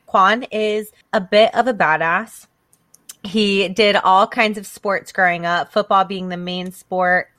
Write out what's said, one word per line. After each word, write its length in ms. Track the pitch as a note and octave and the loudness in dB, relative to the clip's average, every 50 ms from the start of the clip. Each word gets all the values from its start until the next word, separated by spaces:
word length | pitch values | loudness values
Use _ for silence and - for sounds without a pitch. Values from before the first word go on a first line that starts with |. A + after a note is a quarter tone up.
| _ | _
Quan 380 | - - G3+ F#3 G3 A3 A#3+ C4+ - | -2 0 2 2 2 2 0 -4 -6
is 400 | - G#3+ G#3+ G#3+ G#3+ G#3+ G#3 - - _ _ _ | -6 -4 -4 -2 -4 -6 -8 -10 -16 _ _ _
a 80 | - G#3+ | -4 -4
bit 320 | F#3 - G#3 G#3 A3 - - | -2 2 4 4 4 4 2
of 100 | G#3 G3+ | 0 0
a 80 | B3+ A#3 | 0 0
badass. 720 | F#3 E3+ D3+ D#3 D#3 E3 E3 F3 F#3+ A3 - - - - _ _ _ _ _ _ _ _ _ _ _ _ - - _ - | 0 0 0 0 0 0 0 -2 -2 -4 -6 -16 -20 -20 _ _ _ _ _ _ _ _ _ _ _ _ -20 -20 _ -10
He 440 | G3 E3+ A3 G#3 G3+ G3 G3 G3 F3 | -4 -2 0 0 0 0 0 -2 -2
did 280 | F#3 - G#3+ G#3 G3+ | 0 2 2 2 2
all 320 | G3 - F#3 F#3 F#3+ G#3+ A3+ | 2 4 4 4 4 4 2
kinds 300 | - B3+ A3 G#3+ G#3 G#3+ | 0 0 0 0 -2 -6
of 60 | G3 | -12
sports 440 | - - - - G#3 F#3+ E3 - - | -16 -14 -8 -4 -4 -4 -4 -6 -6
growing 340 | - - F#3 F3+ F3 E3+ E3+ | -2 0 0 0 0 -2 -2
up, 280 | E3+ F3 E3+ C#3+ - | -2 -2 -2 -2 -2
football 320 | - G#3+ G3+ - G#3 F#3+ F#3 | -2 -2 0 2 2 2 2
being 240 | F3 G3+ F#3 F#3 F#3 | 0 -4 -8 -8 -8
the 80 | F3 | -8
main 340 | F3 F3 F3+ F3+ F3+ F3+ F#3 | -8 -8 -8 -8 -8 -8 -10
sport. 600 | F3+ - - - F#3 F#3 F#3 F3+ F3+ F3+ - _ _ | -12 -16 -12 -6 -2 0 2 2 2 0 -2 _ _